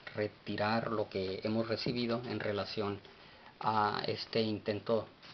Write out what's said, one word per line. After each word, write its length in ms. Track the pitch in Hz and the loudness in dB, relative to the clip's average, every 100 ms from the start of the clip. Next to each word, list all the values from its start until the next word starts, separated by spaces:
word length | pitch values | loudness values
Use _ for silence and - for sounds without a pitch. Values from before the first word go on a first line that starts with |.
| - | -8
retirar 800 | 110 107 - - 104 104 113 113 | -2 -2 -2 -4 0 2 2 2
lo 180 | 107 101 | 0 0
que 300 | 98 95 95 | -2 -2 0
hemos 240 | 110 113 113 | 0 2 2
recibido 540 | 107 - 123 117 117 123 | 0 0 0 0 0 -2
en 140 | 104 | -2
relación 600 | 107 101 95 110 101 98 - - - - - - | 0 -2 -2 -2 -2 -2 -8 -20 -20 -20 -18 -4
a 440 | 107 110 104 101 - | 2 4 4 2 0
este 380 | 107 - 117 | -4 0 2
intento 640 | 110 101 - 104 - 113 - - - | 2 2 0 0 2 2 0 -10 -14